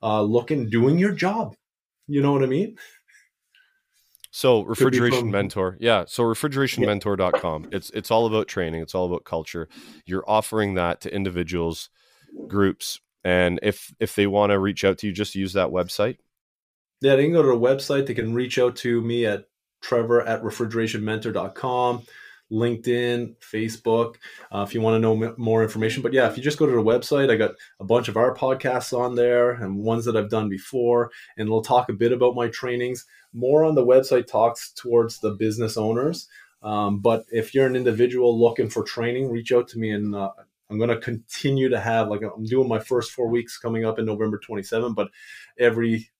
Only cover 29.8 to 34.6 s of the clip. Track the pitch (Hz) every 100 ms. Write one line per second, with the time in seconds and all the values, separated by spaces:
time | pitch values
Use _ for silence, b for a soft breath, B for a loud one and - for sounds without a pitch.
29.8 | 107 113 117 110 104 113 107 95 - 131
30.8 | 120 120 117 B B - 107 110 110 123
31.8 | 123 104 117 123 123 123 120 117 127 123
32.8 | 123 123 - b b 117 123 147 160 151
33.8 | 123 131 131 127 120 107 113 -